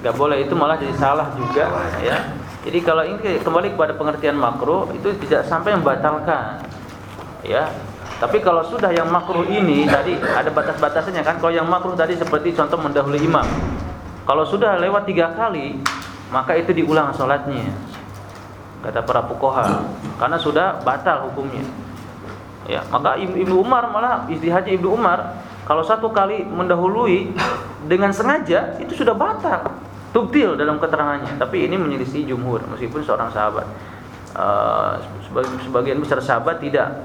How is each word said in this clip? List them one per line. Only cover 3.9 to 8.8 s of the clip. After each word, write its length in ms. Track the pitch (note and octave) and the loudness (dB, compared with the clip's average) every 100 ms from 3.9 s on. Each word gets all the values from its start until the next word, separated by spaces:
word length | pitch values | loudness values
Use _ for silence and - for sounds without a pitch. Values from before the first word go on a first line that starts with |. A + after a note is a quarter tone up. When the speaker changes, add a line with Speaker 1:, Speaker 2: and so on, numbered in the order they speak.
| D3+ | 2
Speaker 1:
pengertian 400 | D3+ D3 D3+ C#3+ | -2 0 0 2
makruh, 560 | B2 B2 B2 F3+ - | 0 0 0 0 0
itu 240 | A2+ G3 G3+ - | -2 -2 -2 0
tidak 220 | C#3 - | 0 0
sampai 320 | E3 F3+ G3+ | 0 2 2
membatalkan. 800 | D3 C3 D3+ D3+ D3+ D3 A2 G#2 - - - - - - - - - | 2 2 0 0 0 -2 -2 -8 -12 -14 -16 -16 -16 -14 -14 -12 -2
Ya. 240 | A#2 D#3 - - - - - | 0 0 -6 -12 -12 -12 -4
Tapi 240 | A#2 G#3+ | 0 2
kalau 240 | F#3 E3 D#3+ | 4 2 0
sudah 240 | - | -2